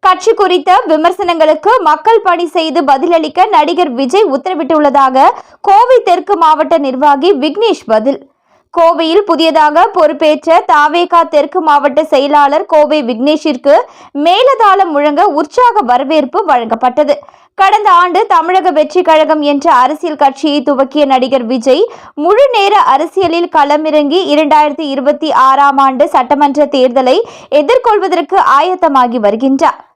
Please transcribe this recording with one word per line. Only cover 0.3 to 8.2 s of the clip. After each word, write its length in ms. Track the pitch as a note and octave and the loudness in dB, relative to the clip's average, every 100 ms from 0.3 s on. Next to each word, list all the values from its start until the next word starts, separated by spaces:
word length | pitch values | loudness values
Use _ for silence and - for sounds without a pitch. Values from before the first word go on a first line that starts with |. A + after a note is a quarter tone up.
| A4+ | 0
குறித்த 300 | G4 F4+ D#4+ F#4 A#4 | 0 0 2 0 2
விமர்சனங்களுக்கு 800 | D#4 E4 F4+ F#4+ E4+ D#4 D#4 F#4 B4 E4 | 0 0 -2 -4 0 0 0 0 0 0
மக்கள் 320 | D4+ F4+ A4+ G#4 | 0 2 0 0
பணி 200 | E4+ F4 F4+ | -2 -2 -4
செய்து 260 | D#4+ D4 C#4 | -2 -2 0
பதிலளிக்க 560 | C4+ E4+ E4+ D4+ D4+ F#4+ F4+ | 0 0 -2 -2 -2 0 2
நடிகர் 360 | D4+ E4+ F4 A#3+ | 0 -2 -2 -2
விஜய் 260 | C4+ F#4 G#4 C4 | -2 0 0 -2
உத்தரவிட்டுள்ளதாக 920 | D#4+ F#4 C#4 D#4 D4 C4+ C4+ C4 D#4 - - _ - | -4 -6 -2 0 2 2 0 2 2 0 -12 _ 0
கோவை 300 | G4 A#4+ B4+ - | 2 4 2 2
தெற்கு 280 | F4+ F#4 G4 | -2 -2 0
மாவட்ட 320 | E4 D#4 D4 E4 C#4 | 2 0 0 -2 -2
நிர்வாகி 420 | B3+ D4 C#4+ E4 D4+ | -2 0 2 0 0
விக்னேஷ் 420 | D4 E4 A4+ F4 - | -2 -2 -2 -4 -2
பதில். 280 | A3 A3+ C#4 | -2 0 -6